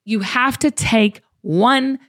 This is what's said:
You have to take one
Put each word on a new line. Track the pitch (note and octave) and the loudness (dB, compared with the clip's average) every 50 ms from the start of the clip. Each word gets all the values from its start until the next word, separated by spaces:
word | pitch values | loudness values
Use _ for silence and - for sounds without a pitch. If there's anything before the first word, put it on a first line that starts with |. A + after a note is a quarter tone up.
| _ | _
You | G3+ A3 G#3 | -4 -4 -4
have | G3 F3 - B3 B3+ C4+ B3 - | -4 -2 -2 0 0 0 0 0
to | - D4 | -2 -2
take | - - - - A3+ A3 G#3 G#3 - - _ _ _ _ - | -2 -2 -2 0 2 2 2 2 0 -4 _ _ _ _ -8
one | F3+ D#3 F3+ G#3 B3+ C4+ C4 C4 C4+ C4+ C4+ - | -4 0 2 2 2 2 2 0 -2 -4 -6 -10